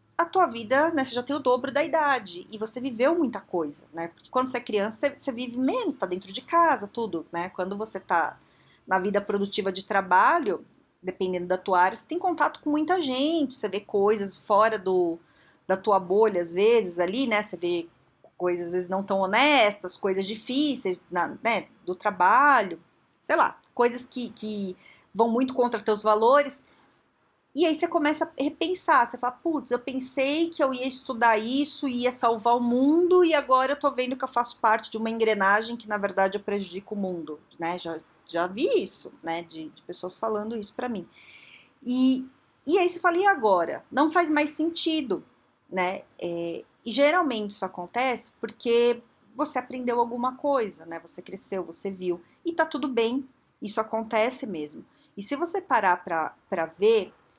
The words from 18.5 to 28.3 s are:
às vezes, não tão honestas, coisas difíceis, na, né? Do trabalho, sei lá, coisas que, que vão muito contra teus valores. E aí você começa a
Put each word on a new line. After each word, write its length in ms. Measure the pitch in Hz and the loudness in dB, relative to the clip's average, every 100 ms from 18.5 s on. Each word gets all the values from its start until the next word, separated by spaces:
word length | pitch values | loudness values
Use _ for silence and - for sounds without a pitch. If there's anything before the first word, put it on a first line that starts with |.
| 175 170 | -2 -2
às 60 | |
vezes, 160 | 180 180 | -4 -2
não 140 | 190 | -4
tão 180 | 196 196 | -2 0
honestas, 760 | 190 214 294 285 208 202 180 - | 2 4 6 6 4 2 -8 -4
coisas 300 | 196 190 190 | -2 -2 -2
difíceis, 760 | 220 - 262 302 - 196 180 _ | -6 -4 -2 0 -2 -4 -6 _
na, 260 | 175 156 147 | -4 -4 -4
né? 240 | 226 208 - _ | -2 -2 -4 _
Do 100 | - 185 | -10 -4
trabalho, 840 | 214 185 185 233 294 262 196 165 _ _ _ _ | -4 2 4 6 6 6 2 -6 _ _ _ _
sei 120 | - | 0
lá, 240 | 330 - - _ | 2 2 -2 _
coisas 320 | - 240 240 247 | 0 0 0 -8
que, 240 | 254 233 | -8 -8
que 460 | - 214 208 190 185 _ _ _ | -8 -8 -6 -6 -8 _ _ _
vão 160 | 190 233 | 0 2
muito 260 | 226 262 | 2 0
contra 260 | 262 240 226 | 0 0 0
teus 220 | 226 208 | 0 0
valores. 600 | 214 214 226 285 285 - - _ _ _ _ _ _ _ _ | 2 4 6 4 2 -4 -18 _ _ _ _ _ _ _ _
E 120 | 277 330 | 0 2
aí 80 | |
você 120 | 311 339 | 2 0
começa 380 | 339 294 302 | 0 0 0
a 180 | 320 | -4